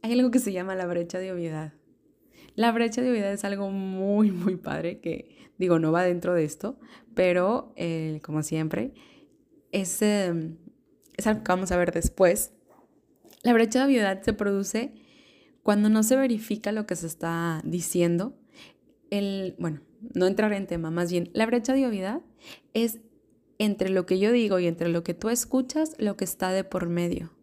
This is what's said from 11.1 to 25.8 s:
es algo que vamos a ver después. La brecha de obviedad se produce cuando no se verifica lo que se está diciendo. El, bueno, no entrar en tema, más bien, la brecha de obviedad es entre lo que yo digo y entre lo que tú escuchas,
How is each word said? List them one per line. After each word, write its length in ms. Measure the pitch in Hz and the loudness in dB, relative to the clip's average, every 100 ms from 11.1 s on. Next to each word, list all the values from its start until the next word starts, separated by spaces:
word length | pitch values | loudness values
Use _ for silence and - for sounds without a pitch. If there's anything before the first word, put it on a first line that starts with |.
| - | -4
es 100 | 208 | -2
algo 160 | 214 | -2
que 80 | - | 0
vamos 220 | 185 185 | 0 2
a 40 | 180 | 0
ver 160 | 175 | 0
después. 600 | 175 170 - 185 202 - _ _ _ _ _ _ _ _ - | 0 -4 4 4 4 -2 _ _ _ _ _ _ _ _ -4
La 100 | 233 | 4
brecha 280 | 233 226 247 | 4 6 4
de 60 | 277 | 4
obviedad 360 | 262 202 190 | 4 2 0
se 100 | 196 | -2
produce 600 | 208 202 196 196 220 254 - _ _ _ _ _ _ | 0 0 0 -2 -4 -6 -12 _ _ _ _ _ _
cuando 240 | - 208 208 | 0 4 4
no 160 | 220 | 4
se 100 | 220 | 4
verifica 560 | 262 269 220 220 214 208 | 4 4 0 -2 -4 -2
lo 160 | 214 214 | -4 -4
que 80 | |
se 140 | 175 165 | -6 -6
está 520 | 160 165 165 170 160 | -6 -4 -2 -2 -4
diciendo. 720 | 156 175 165 180 170 170 214 - _ - - _ _ _ _ | -4 -4 -2 0 2 2 -2 -10 _ -20 -20 _ _ _ _
El, 460 | 208 202 196 190 - | -4 -4 -4 -6 -6
bueno, 220 | 170 151 - _ 226 | -6 -6 -12 _ -10
no 140 | - 180 | 0 0
entrar 240 | 196 214 | 2 0
en 160 | 202 196 | 0 -4
tema, 240 | 175 165 | -4 -4
más 180 | 170 175 | -2 0
bien, 200 | 175 175 | -2 -2
la 140 | - 220 | -2 0
brecha 260 | 240 240 | 0 2
de 120 | 269 | 0
obviedad 380 | 262 208 190 262 - _ - - _ | 2 -2 -4 -6 -10 _ -20 -20 _
es 260 | 220 233 226 - _ _ _ _ _ | -2 -2 -2 -16 _ _ _ _ _
entre 300 | 214 202 190 | -2 0 0
lo 180 | 190 180 | 0 2
que 140 | 185 | 2
yo 100 | 202 | 4
digo 300 | 247 220 185 | 4 4 2
y 80 | 175 | 0
entre 200 | 170 170 | 0 0
lo 140 | 170 | 0
que 120 | 170 | -2
tú 160 | 170 220 | -4 -2
escuchas, 680 | 240 - 254 262 311 | -2 0 -2 0 -2